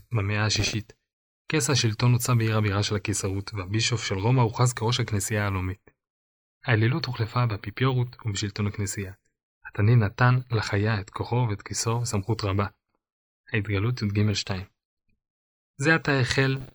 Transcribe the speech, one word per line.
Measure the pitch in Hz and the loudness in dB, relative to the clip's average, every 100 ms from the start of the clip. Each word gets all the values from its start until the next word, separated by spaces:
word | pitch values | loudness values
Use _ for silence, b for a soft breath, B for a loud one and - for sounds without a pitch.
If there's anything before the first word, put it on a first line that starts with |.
| - | -6
במאה | 113 98 104 | -4 -2 0
השישית. | 107 101 95 107 - - _ _ _ _ - | 0 0 -2 -4 -8 -20 _ _ _ _ -4
כס | 151 156 | -2 2
השלטון | 127 113 104 123 | 2 0 2 2
הוצא | 120 131 | 2 2
בעיר | 117 110 110 | 2 2 2
הבירה | 104 98 | 2 0
של | 101 104 | 0 -2
הקיסרות, | - 95 98 98 - | -2 -2 -2 -4 -6
והבישוף | 101 92 110 - 113 | -8 -4 -2 0 -2
של | - | -2
רומא | 98 113 131 | 0 2 4
הוכרז | 113 - 123 | 2 2 0
כראש | - 110 123 | 0 -2 0
הכנסייה | 110 101 - 107 | 0 -2 0 0
העלומית. | 101 95 92 92 - _ _ _ _ _ _ _ | 0 -2 -4 -6 -14 _ _ _ _ _ _ _
האלילות | - 110 113 160 - | 0 2 4 0 -4
הוחלפה | - 107 123 120 | -4 -2 0 0
באפיפיורות | 98 104 - 131 127 120 - | -2 -8 -2 0 0 -2 -6
ובשלטון | 107 98 101 - 101 | -6 -4 -4 -2 -4
הכנסייה. | 101 98 - 95 - _ _ _ _ - | -2 -6 -6 -10 -12 _ _ _ _ -10
התנין | - 104 120 | 2 6 6
נתן | 101 - 123 127 - | 4 2 4 2 0
לחיה | 113 - 101 107 104 | -4 0 0 0 -2
את | - | -6
כוחו | - 95 120 117 | -8 -2 0 0
ואת | 98 | -4
כיסו | - 101 113 120 | -6 -6 -2 -2
וסמכות | 120 104 107 107 | -2 -2 -2 -2
רבה. | 101 98 101 _ _ _ _ _ _ _ - | 0 0 -2 _ _ _ _ _ _ _ -6
ההתגלות | 110 101 98 113 123 | -4 -2 0 0 0
י"ג | 104 104 107 | 0 2 2
שתיים. | 101 - 95 95 _ _ _ _ _ _ _ _ _ _ - | 0 -4 -6 -8 _ _ _ _ _ _ _ _ _ _ -2
זה | 151 | 2
עתה | 160 - 139 | 2 2 2
החל | 127 135 135 135 - | 2 2 2 0 -6